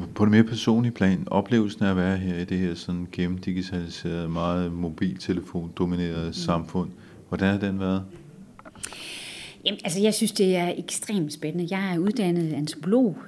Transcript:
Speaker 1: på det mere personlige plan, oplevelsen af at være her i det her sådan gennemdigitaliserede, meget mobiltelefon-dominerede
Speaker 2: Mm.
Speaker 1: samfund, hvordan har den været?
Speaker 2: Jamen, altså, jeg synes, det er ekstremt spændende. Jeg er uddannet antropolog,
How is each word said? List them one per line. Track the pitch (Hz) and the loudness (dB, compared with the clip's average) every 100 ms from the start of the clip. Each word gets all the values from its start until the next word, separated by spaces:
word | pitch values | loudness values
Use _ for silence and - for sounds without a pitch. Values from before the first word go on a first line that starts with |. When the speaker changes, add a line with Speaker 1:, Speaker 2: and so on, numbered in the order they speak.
| 85 - | -4 2
Speaker 1:
på | 107 | 6
det | |
mere | 107 | 8
personlige | 113 113 - 113 120 | 6 4 2 4 2
plan, | 117 95 92 92 | 2 2 2 2
oplevelsen | 92 98 120 104 - 101 | 0 4 2 2 2 2
af | |
at | 92 | 4
være | 90 95 | 2 2
her | 95 87 | 0 -2
i | 90 | -2
det | 92 | 0
her | 92 | 0
sådan | 85 - 87 87 | -2 -4 -6 -4
gennemdigitaliserede, | - 87 92 92 92 90 90 85 - 87 85 82 | -2 -2 -2 -2 -4 -2 -4 -6 -6 -6 -4 -4
meget | 82 85 87 87 | -2 0 0 0
mobiltelefon-dominerede | 85 87 78 95 92 - 92 - 90 85 - 90 90 87 82 82 | -2 -4 -2 -2 -2 -2 -4 -2 -6 -6 -2 -2 0 -2 -2 -4
Speaker 2:
Mm. | |
Speaker 1:
samfund, | 82 87 85 80 92 85 - - - - | -4 -2 0 0 -4 -4 -8 -20 -20 -8
hvordan | 92 95 | 0 2
har | 98 | 2
den | 101 95 | 0 -2
været? | 95 95 95 - - - - - - - - - - - - - - - - | 0 -2 -4 -14 -20 -20 -20 -20 -20 -14 -14 -12 -14 -14 -14 -14 -16 -6 -4
Speaker 2:
Jamen, | 202 | -4
altså, | - 175 | -4 2
jeg | 214 | 2
synes, | 208 214 | 4 0
det | - 190 180 | 2 4 4
er | 175 - | 0 -2
ekstremt | 170 - - 208 151 | -6 -8 -2 -2 -2
spændende. | - 151 175 175 190 | -2 -4 -2 -2 -2
Jeg | 190 | -2
er | 175 | 0
uddannet | 190 220 185 175 165 | 2 2 2 2 2
antropolog, | 143 151 - 160 233 240 156 | 0 -4 -4 2 4 4 0